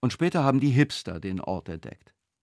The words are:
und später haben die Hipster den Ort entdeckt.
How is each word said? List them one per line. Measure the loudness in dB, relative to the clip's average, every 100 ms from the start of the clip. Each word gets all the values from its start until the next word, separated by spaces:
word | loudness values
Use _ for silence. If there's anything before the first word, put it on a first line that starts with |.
und | -4
später | 0 0 2
haben | 2 4
die | 4
Hipster | 4 2 0 -10 -8
den | -6 -6
Ort | -4 -6 -6
entdeckt. | -12 -12 -18 _ _ _ _